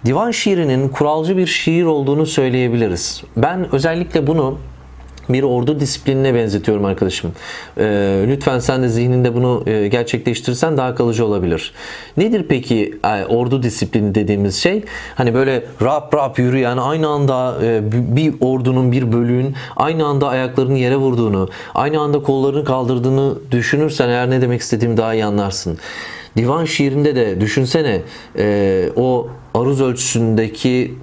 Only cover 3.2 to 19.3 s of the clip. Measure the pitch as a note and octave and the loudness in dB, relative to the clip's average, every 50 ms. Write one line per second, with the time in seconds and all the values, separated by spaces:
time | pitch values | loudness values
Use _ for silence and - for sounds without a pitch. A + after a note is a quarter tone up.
3.2 | - - - A2+ A#2+ D#3 F3+ F#3 F3 - - C3+ D3 E3 E3 E3+ F3+ - - E3 | -14 -6 -2 0 0 0 0 -2 -2 -2 0 0 0 0 0 0 -4 0 0 0
4.2 | C#3+ C#3+ D#3+ D#3+ C3+ C3 C#3 C#3 - - - - - - - - - - - - | 2 2 2 2 0 0 -2 -6 -12 -18 -20 -20 -20 -20 -20 -20 -20 -20 -20 -14
5.2 | - - B2+ C3 C3+ C3 B2 B2 A#2+ C3+ D#3 C#3+ C#3+ C3+ - - - C#3 C3+ C3 | -4 -2 0 2 2 2 2 2 2 0 0 0 -2 -2 -4 -4 -2 0 0 2
6.2 | C3+ C3+ B2 A#2+ A2+ G#2+ G2+ G2+ - - G#2+ G2+ G2+ G2 F#2+ - G2+ F#2 F#2 - | 2 2 2 2 2 0 0 0 2 2 2 2 2 0 0 0 0 -2 -2 -4
7.2 | - E2+ E2 - - - - - - - - - - G#2+ G#2 G2+ G2+ G2 G2 F#2+ | -6 -8 -8 -10 -14 -16 -16 -16 -16 -10 -2 0 0 2 2 2 2 2 2 2
8.2 | G2 A#2 C#3 C#3+ C#3 C#3+ C3 B2 A#2+ - C3 B2+ B2+ A#2+ A2+ A#2 A#2+ B2 B2+ B2+ | 2 2 0 0 0 0 0 0 0 0 0 2 0 0 2 2 2 2 2 2
9.2 | B2 B2 A#2 B2 B2+ B2 B2 A2+ - - A2 G#2+ G#2 G2+ A#2+ A#2+ A#2 - - A2+ | 2 2 2 2 2 2 2 0 0 0 0 0 2 2 0 0 0 -2 -2 -2
10.2 | - B2 A#2 - - - B2 B2 - E3 D#3 C#3 B2+ B2+ A#2+ - B2 A#2 A2+ A2+ | 0 -2 -2 -2 -2 -4 -2 0 0 0 0 0 0 0 0 0 0 0 2 0
11.2 | A#2 G#2+ G#2 G2 F2+ E2+ E2 D#2 - - - - - - - - - - - D3 | 0 0 2 0 0 0 0 -2 -4 -10 -14 -16 -16 -16 -16 -16 -18 -6 -2 0
12.2 | F#3+ A3+ A#3+ G3+ E3 - D3 B2 A2+ - A#2+ A2 G2+ - - - - G#2 G#2+ G2 | 0 2 2 -2 0 0 -2 -2 0 0 0 0 0 -2 -2 -2 -2 0 0 -2
13.2 | F#2 - A2+ A#2 B2 A#2+ C3 C3+ B2 A#2 F#2+ - G#2 F#2 - A2+ G#2 G#2 F#2+ G#2+ | 0 0 0 0 2 0 0 0 0 -2 -2 -2 -4 -2 0 0 0 2 2 0
14.2 | G#2 G2 G#2 G2+ G2+ G2 F#2+ - - F3 G3 G#3+ G#3 - - - - - - - | 2 2 2 2 2 0 0 0 0 0 0 0 -4 -8 -14 -14 -14 -10 -4 0
15.2 | B2+ A#2+ A2+ B2+ C3+ C3+ C3 A#2+ - - - - G#2+ B2+ D3+ D3 D3 C#3+ D3 D3 | 0 2 2 2 2 2 0 -2 -4 -8 -4 0 0 2 2 0 -2 -2 -2 -2
16.2 | C#3 C3 C3 - B2 B2 B2+ C3+ B2+ A#2+ B2 C3 B2 C#3 D#3 D#3+ D#3 D3+ D3 D3 | -2 -2 0 0 0 2 2 0 0 0 0 -2 -2 -2 -2 0 0 0 0 0
17.2 | C#3+ C3+ C3 B2+ B2+ B2+ A2 C#2+ F#2+ A#2 A2+ A2 G#2+ G#2+ A2 B2 B2 - A#2+ C#3 | 0 0 0 0 -2 -2 -2 -2 0 0 0 0 -2 -2 -2 -2 0 0 0 0
18.2 | D#3 D#3 D3+ - B2+ B2+ C3 C3 A#2+ B2+ C3 B2+ B2+ B2 A#2+ C3 B2+ A2+ A2+ A#2+ | 0 0 0 0 0 0 0 0 0 0 2 2 2 2 2 0 0 0 0 0
19.2 | A#2+ A#2+ | 2 2